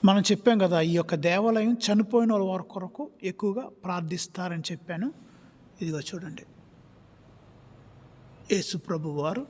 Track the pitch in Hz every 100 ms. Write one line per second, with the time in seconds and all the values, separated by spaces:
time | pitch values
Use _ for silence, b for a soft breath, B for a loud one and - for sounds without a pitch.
0 | 196 202 190 202 240 220 185 170 160 170
1 | 165 165 165 180 220 226 220 233 - 208
2 | 214 240 226 214 190 185 - 196 180 -
3 | 294 - 185 180 208 202 262 - 185 180
4 | 165 175 - - 180 170 160 165 - 170
5 | 240 - B B B B - - 170 156
6 | - 185 170 - - - - - - -
7 | - - - - - - - - - -
8 | - - - - - 202 - 175 - 165
9 | 156 147 151 202 277